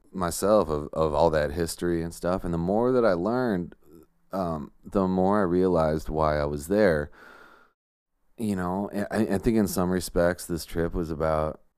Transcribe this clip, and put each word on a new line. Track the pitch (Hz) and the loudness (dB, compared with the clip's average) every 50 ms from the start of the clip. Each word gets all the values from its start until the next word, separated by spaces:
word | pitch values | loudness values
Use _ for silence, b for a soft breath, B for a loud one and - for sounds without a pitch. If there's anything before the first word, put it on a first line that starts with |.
| _ _ | _ _
myself | - 95 90 85 82 - 95 98 107 104 90 | -8 -4 -4 -4 -2 -2 2 4 4 4 4
of, | 78 76 73 73 - | 2 -2 -4 -4 -4
of | - 80 80 78 73 | -4 -2 -2 0 2
all | 73 85 82 | 2 4 4
that | 78 76 73 71 | 4 2 0 0
history | 73 87 85 82 - - 90 87 85 82 82 | -2 -4 -4 -4 -4 -4 -2 -2 -2 -2 -4
and | 85 82 | -6 -8
stuff. | - - 85 92 95 - | -6 -4 -2 -2 -2 -2
And | 87 85 | -4 -4
the | |
more | 85 85 90 101 110 120 127 | -2 -2 0 0 0 2 2
that | 131 123 113 | 2 2 4
I | 104 90 | 4 2
learned, | 85 90 107 120 127 127 117 98 90 87 - - - _ - 82 80 - _ _ _ _ _ - | 2 0 -2 -2 -2 0 0 -2 -2 -4 -6 -12 -18 _ -20 -20 -20 -20 _ _ _ _ _ -6
um, | 95 90 85 80 76 67 - - _ - | -4 -4 -4 -4 -6 -8 -12 -16 _ -12
the | - - 101 95 | -4 0 2 2
more | 92 92 92 92 95 104 107 | 2 4 2 4 4 4 2
I | 98 | 2
realized | 85 87 90 92 92 87 82 80 78 78 78 - - | 2 2 2 4 4 4 4 4 2 2 0 -2 -4
why | 76 78 78 76 76 76 | -2 0 2 2 2 0
I | 73 | 0
was | 73 73 73 73 | -2 -4 -6 -4
there. | 82 98 107 107 92 78 73 73 - B B B B B B B B B B B B B _ _ _ _ _ _ _ _ _ _ _ _ | 0 2 4 4 4 4 2 -2 -6 B B B B B B B B B B B B B _ _ _ _ _ _ _ _ _ _ _ _
You | - 110 104 101 | -8 -4 -4 -2
know, | 92 90 87 92 98 104 - - 101 101 - | -2 -2 -2 -2 -4 -4 -4 -6 -6 -6 -2
I, | - 104 110 - 101 | -2 -2 0 0 0
I | |
think | 95 - 123 110 | 0 2 2 2
in | 110 101 | 2 2
some | 90 - 92 87 90 | 2 0 0 0 0
respects | 92 92 - - - 87 85 87 90 - - | 0 -2 -2 -2 0 2 2 2 2 -2 -4
this | - 87 80 - | -6 -6 -6 -6
trip | - - 85 82 85 90 | -6 -4 -4 -2 -2 -2
was | 90 82 78 | -4 -4 -4
about, | 80 71 80 80 78 78 78 78 - - _ _ _ | -4 -2 0 0 0 0 0 -2 -6 -10 _ _ _